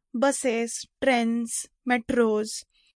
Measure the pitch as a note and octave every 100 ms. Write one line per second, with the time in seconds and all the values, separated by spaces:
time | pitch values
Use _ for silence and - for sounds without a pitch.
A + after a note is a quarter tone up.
0 | _ A#3 C#4 C4+ C4 A3+ A#3 - - -
1 | C4+ A#3+ A3+ A#3 A#3 - - _ B3+ B3
2 | - B3 A3+ G#3+ A3 - - _ _ _